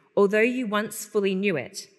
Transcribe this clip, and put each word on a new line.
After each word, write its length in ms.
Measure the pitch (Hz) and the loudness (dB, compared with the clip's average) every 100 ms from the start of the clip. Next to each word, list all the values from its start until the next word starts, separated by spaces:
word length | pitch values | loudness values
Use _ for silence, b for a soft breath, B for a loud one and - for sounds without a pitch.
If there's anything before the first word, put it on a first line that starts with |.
| b - | b 2
although 240 | 202 214 | 2 4
you 260 | 233 247 240 | 2 0 -2
once 380 | 208 - - | -2 -4 -8
fully 300 | - 214 196 | -6 -2 0
knew 220 | 185 202 160 | 0 0 -2
it, 300 | 113 - - | -4 -12 -16